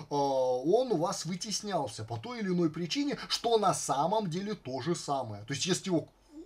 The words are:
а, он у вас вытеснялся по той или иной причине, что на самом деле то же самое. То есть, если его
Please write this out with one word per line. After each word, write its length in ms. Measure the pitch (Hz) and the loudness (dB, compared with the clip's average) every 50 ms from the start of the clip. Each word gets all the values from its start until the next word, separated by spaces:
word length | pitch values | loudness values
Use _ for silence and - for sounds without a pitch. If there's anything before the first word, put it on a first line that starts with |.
| - - | -8 -2
а, 40 | 147 | 0
он 760 | 143 143 139 135 135 127 127 127 127 131 156 202 240 262 254 | 2 2 4 4 4 4 4 2 2 2 4 4 4 4 4
у 60 | 214 | 2
вас 280 | 156 165 196 170 - - | 0 0 0 -2 -4 -4
вытеснялся 800 | 160 190 180 - 220 185 - - 208 190 165 135 120 - - 107 | -6 -6 -6 -6 -6 -6 -6 -4 -2 -2 -2 -2 -2 -6 -8 -10
по 120 | - 117 | -8 -8
той 240 | 110 - 233 247 233 | -8 -8 -8 -6 -4
или 80 | 214 190 | -2 0
иной 200 | 180 175 175 160 | 2 2 2 2
причине, 480 | 147 165 175 156 - 285 285 285 240 - - 175 | 2 -2 -4 -2 -2 -2 0 0 -2 -4 -4 -4
что 300 | - - - 233 233 220 | -4 -2 2 4 4 6
на 140 | 202 185 160 | 6 4 2
самом 540 | - - - 139 135 147 165 208 220 208 170 | 2 0 0 2 2 2 4 2 2 0 0
деле 260 | 151 185 202 208 214 | -2 -4 -4 -4 -6
то 280 | - - 127 127 135 123 | -6 -6 -6 -6 -4 -2
же 140 | 160 175 | -2 -2
самое. 480 | - - - 143 135 127 113 107 101 101 | -2 0 -2 -2 -2 -2 -4 -6 -10 -6
То 100 | - 139 | -6 -4
есть, 120 | 143 - | -2 0
если 240 | 180 180 - - 190 | 0 0 0 0 2
его 180 | 175 156 - - - _ _ _ 302 302 330 | 0 0 0 -2 -10 _ _ _ -18 -18 -14